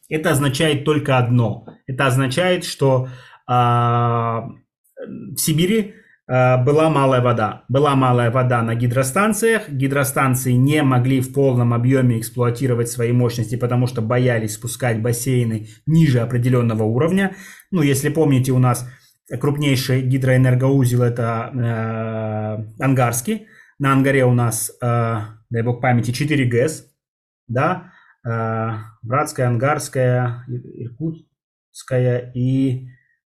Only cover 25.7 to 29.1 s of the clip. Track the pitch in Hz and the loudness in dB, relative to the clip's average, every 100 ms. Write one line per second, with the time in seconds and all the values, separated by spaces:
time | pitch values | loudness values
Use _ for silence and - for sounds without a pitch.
25.7 | 120 131 120 120 123 143 143 123 117 147 | -2 0 2 0 -2 -2 0 2 2 0
26.7 | - - _ _ _ _ _ - 120 151 | -2 -14 _ _ _ _ _ -8 -2 -2
27.7 | 180 - - _ _ 117 113 113 110 113 | -2 -8 -20 _ _ -8 -4 -4 -4 -4
28.7 | 110 - - 113 | -6 -12 -16 -4